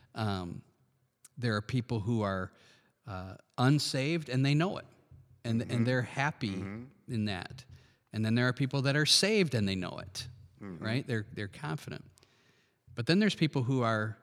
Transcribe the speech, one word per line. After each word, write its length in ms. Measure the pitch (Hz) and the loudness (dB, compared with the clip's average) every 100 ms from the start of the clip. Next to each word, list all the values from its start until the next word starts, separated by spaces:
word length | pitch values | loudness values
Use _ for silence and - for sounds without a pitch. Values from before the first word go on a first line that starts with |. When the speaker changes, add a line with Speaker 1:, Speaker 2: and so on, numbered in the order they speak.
| - | -12
Speaker 1:
Um, 480 | 117 110 95 90 95 - _ _ _ _ _ - - | -4 -2 -2 -4 -10 -14 _ _ _ _ _ -20 -6
there 160 | 120 104 | -2 -2
are 60 | |
people 380 | - 131 117 117 | -2 -2 -2 -2
who 220 | 98 117 | 0 0
are, 300 | 101 95 92 - - - _ _ - | 0 -2 -4 -10 -20 -20 _ _ -14
uh, 280 | 92 95 101 _ - | -12 -12 -16 _ 2
unsaved 720 | 127 147 - 135 135 170 147 | 4 6 2 -2 -2 -2 -2
and 160 | 127 | 0
they 100 | 139 | 4
know 240 | 147 180 78 | 4 2 -2
it, 80 | - - _ - - - | -10 -18 _ -20 -20 -10
and, 180 | 120 113 | -2 -2
and 80 | 95 | 0
Speaker 2:
Mm-hmm. 140 | 117 | 0
Speaker 1:
they're 180 | 117 127 | 2 2
happy 480 | 110 - 143 - 110 | 0 -2 -2 -2 -4
Speaker 2:
Mm-hmm. 320 | 95 98 107 131 - - | -4 -6 -8 -14 -18 -6
Speaker 1:
in 100 | 120 104 | -2 -2
that. 380 | 92 - - - - - _ _ | -2 -8 -14 -18 -20 -20 _ _
And 120 | 107 | -2
then 100 | 110 | 0
there 140 | 117 123 | 2 2
are 40 | |
people 300 | 120 135 139 | 0 -2 0
that 140 | 135 143 | 2 2
are 100 | 147 | 4
saved 480 | - 190 214 165 | 4 4 4 2
and 140 | 120 101 | 2 2
they 60 | 95 | 0
know 220 | 90 - | -2 -8
it, 260 | - - - - - - | -10 -12 -12 -14 -20 -18
Speaker 2:
Mm-hmm. 220 | 101 82 | -14 -8
Speaker 1:
right? 220 | 110 123 139 | -4 -2 -2
They're, 200 | 113 104 | -4 -4
they're 140 | - 101 | -8 -10
confident. 560 | - 151 156 - - - - _ _ _ _ _ _ - | -8 -8 -8 -8 -14 -14 -20 _ _ _ _ _ _ -12
But 120 | - 117 | -4 2
then 120 | 175 | 4
there's 140 | 214 | 4
people 280 | - 156 139 | 4 2 2
who 200 | 123 131 | 2 2
are 360 | 117 110 107 107 | 2 2 0 -6